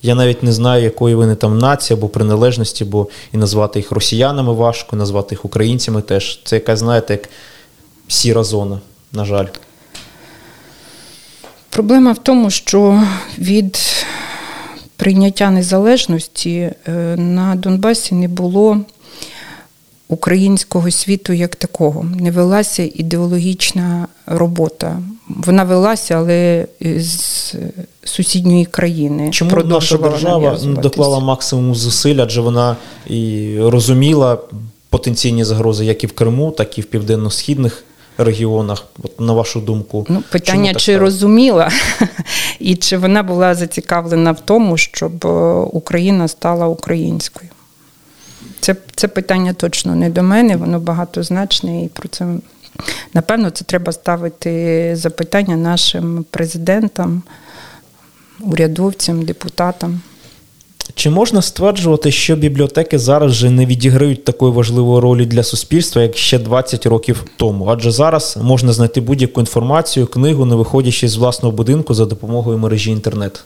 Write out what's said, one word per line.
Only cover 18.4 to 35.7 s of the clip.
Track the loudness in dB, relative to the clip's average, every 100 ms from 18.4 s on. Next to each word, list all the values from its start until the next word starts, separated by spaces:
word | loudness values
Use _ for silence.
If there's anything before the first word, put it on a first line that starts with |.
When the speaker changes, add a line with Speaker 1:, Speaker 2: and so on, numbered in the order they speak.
| 0 4 4 2 -2 _ -20 -20 -18 -18 -20 -20 -20 _ _ _ _
Speaker 2:
українського | -4 0 2 4 2 0 -2 0
світу | -2 -2 -4 -2
як | -2 -2 -4
такого. | -10 0 -2 0 -6 -2
Не | -2
велася | 2 2 2 0 -2 -4 -4
ідеологічна | -4 -2 0 0 -2 -2 -2 -2 -2 -4 -6 _ -6
робота. | 0 0 0 -2 -4 -8 -6 -10 -14 _
Вона | -6 2 2
велася, | 4 2 2 0 -2 0
але | 2 2 2 0 -2 _ -4 -4
з | -4 -6 -6 -6 -8 -8 -10 -12 -16 _
сусідньої | -10 -4 0 2 4 4 2
країни | 0 -2 0 -2 -2 -2
Speaker 1:
Чому | 0 2
наша | 2
Speaker 2:
продовжувала | 2 0 2 2 2
Speaker 1:
держава | 0 0 2
не | 2
Speaker 2:
нав'язуватись. | 0 -2 0
Speaker 1:
доклала | 0 2 0 2
максимум | 0 -2 -2 0 0 0
зусиль, | -2 0 2 2
адже | 2 0
вона | 0 0 0 -2 -10 -20 -8
і | -4 -2 -4 -4 0
розуміла | 2 4 4 4 4 4 2 0 -4 -16 -16 _ _
потенційні | -2 -2 -2 0 0
загрози | 0 0 0